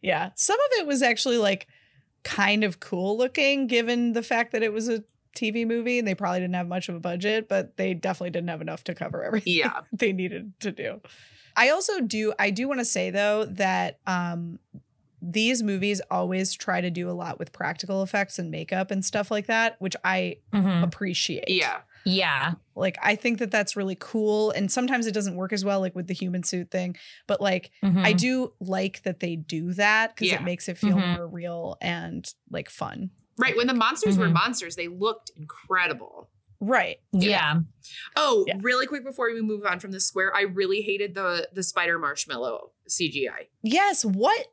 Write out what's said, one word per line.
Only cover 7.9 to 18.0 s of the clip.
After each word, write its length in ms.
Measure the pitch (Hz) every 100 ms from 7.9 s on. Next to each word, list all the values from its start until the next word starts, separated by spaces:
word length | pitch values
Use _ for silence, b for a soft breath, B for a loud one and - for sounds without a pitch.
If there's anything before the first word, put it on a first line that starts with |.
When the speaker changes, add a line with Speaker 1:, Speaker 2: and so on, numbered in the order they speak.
Speaker 1:
definitely 360 | 175 190 180 180
didn't 180 | 175 170
have 100 | 160
enough 240 | 160 160
to 100 | -
cover 280 | 170 - -
everything 300 | - 220 185
Speaker 2:
Yeah. 260 | 170 143 - -
Speaker 1:
<laughs> 60 |
they 200 | 214 226
needed 400 | 190 180 170 208 -
to 120 | 208
do. 280 | 202 - 214 - B B B B -
I 120 | 240
also 300 | 320 381 392
do, 320 | 233 214 214 -
I 120 | 202
do 160 | 190 262
wanna 160 | 269
say, 260 | 233 - 185
though, 340 | 185 208 214 214
that, 540 | 190 190 185 180 - -
um, 520 | 180 175 170 170 165 _ - _ _ _ _
these 380 | 175 220 220 254
movies 380 | 214 190 202 202 -
always 420 | 180 180 185 190
try 280 | - - 180
to 100 | 180
do 180 | 170 175
a 40 |
lot 260 | 175 170 -
with 140 | 170
practical 500 | - - 160 185 190